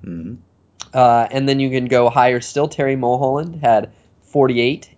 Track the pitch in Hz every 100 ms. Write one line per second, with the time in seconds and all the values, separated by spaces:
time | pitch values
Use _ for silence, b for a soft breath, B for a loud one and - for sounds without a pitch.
0 | - 85 85 120 _ _ _ _ - 131
1 | 123 117 113 135 135 135 135 131 123 127
2 | 120 127 123 123 - 143 151 - 139 135
3 | 123 127 135 139 170 165 120 110 - b
4 | b _ _ 147 131 120 120 147 -